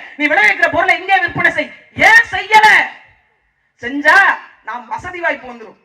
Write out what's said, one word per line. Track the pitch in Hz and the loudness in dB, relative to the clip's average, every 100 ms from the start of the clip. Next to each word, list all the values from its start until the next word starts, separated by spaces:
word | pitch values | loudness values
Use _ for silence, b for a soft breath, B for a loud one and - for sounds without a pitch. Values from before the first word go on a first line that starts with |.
| - - | -4 -4
நீ | 294 | -2
விளைவிக்கிற | 349 - - 339 | 0 0 0 -2
பொருளை | 311 370 339 | 0 -2 -2
இங்கே | 381 381 | 0 -2
விற்பனை | 349 - 339 | -2 -2 -2
செய்." | 302 254 - _ - | -2 -8 -12 _ 0
ஏன் | 359 440 440 | 4 4 2
செய்யல? | 370 403 427 427 - - - _ _ _ _ _ _ _ _ | -4 0 4 6 4 0 -8 _ _ _ _ _ _ _ _
செஞ்சா | 240 285 302 381 381 - - _ | -10 -4 2 4 4 0 -8 _
நாம் | - 240 - | -14 -14 -12
வசதி | - 359 359 | -12 -12 -8
வாய்ப்பு | 330 277 247 | -6 -6 -12
வந்துரும். | 240 214 - | -20 -20 -20